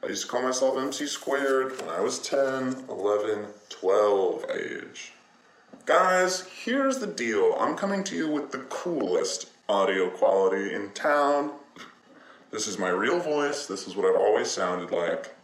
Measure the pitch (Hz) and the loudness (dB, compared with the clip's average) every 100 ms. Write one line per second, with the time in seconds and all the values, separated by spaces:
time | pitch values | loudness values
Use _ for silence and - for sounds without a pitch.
0 | - 98 - 123 127 127 135 127 139 - | -6 -6 -4 -2 -2 2 2 2 -2 -4
1 | 147 - - 139 139 135 131 131 - 82 | -6 -6 -2 0 2 2 0 -4 -6 -2
2 | 107 127 - 139 135 131 131 127 - 101 | -2 -2 -2 0 2 0 -2 -4 -8 -2
3 | 98 104 110 104 104 - - - 92 98 | 2 2 0 -2 -4 -12 -18 -4 2 4
4 | 107 113 95 - - 50 50 - - - | 6 4 2 0 -4 -6 -6 -8 -12 -14
5 | - - _ _ _ _ _ - - 160 | -18 -20 _ _ _ _ _ -18 2 4
6 | 185 185 185 185 - - - 262 269 254 | 6 4 2 0 -8 -10 -2 0 2 0
7 | 208 - 120 104 92 - 117 147 202 196 | -4 -4 -2 2 4 4 0 0 -2 -2
8 | 190 170 160 147 143 147 131 - 180 165 | -2 -4 -2 -2 -4 -8 -10 -8 -4 -2
9 | - 87 95 - - _ - 101 98 95 | 0 0 0 -4 -10 _ -2 2 2 2
10 | 92 - 107 98 95 98 98 95 101 - | 0 2 2 4 4 2 -2 -6 -8 -4
11 | 156 147 143 143 151 - - - - - | 0 2 4 2 -2 -6 -18 -20 -20 -20
12 | _ - - - - 107 107 92 92 90 | _ -20 -20 -20 -12 -8 -6 -4 -2 0
13 | 110 170 156 147 143 - - 98 95 92 | 2 0 0 0 0 -2 -6 -8 -8 0
14 | 95 117 - - - - 92 90 87 85 | 4 4 6 4 2 -2 -2 -2 -4 -2
15 | 85 - - - | -2 -2 -6 -18